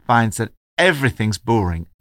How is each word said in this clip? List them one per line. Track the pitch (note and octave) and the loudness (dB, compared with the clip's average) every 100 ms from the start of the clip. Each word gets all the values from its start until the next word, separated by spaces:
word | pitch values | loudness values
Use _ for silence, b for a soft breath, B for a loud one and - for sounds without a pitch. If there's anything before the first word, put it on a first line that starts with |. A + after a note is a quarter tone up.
| - | 0
finds | A#2 A2+ G#2 | 2 2 -2
that | A2+ - _ - | -8 -10 _ 0
everything's | F3+ D3+ C3+ - A2 G#2 | 0 2 -2 -2 -2 -2
boring, | - A2+ F2+ E2 E2+ _ | 0 0 0 -4 -8 _